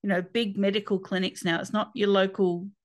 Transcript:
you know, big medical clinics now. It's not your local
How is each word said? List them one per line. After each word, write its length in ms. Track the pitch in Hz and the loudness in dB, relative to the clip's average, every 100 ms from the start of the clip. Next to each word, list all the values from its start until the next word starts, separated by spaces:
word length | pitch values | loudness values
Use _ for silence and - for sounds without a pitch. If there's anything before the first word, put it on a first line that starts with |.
you 60 | 202 | -2
know, 140 | 185 | -2
big 340 | 180 233 220 196 | 0 -2 -2 0
medical 420 | 196 208 208 190 | 0 0 0 -2
clinics 460 | - 185 185 - | -2 -2 -2 -2
now. 160 | 180 165 | -2 -2
It's 120 | - | -2
not 180 | 214 208 | -2 -2
your 140 | 240 202 | 0 2
local 600 | 196 190 190 185 175 196 - | 4 2 2 0 0 -6 -14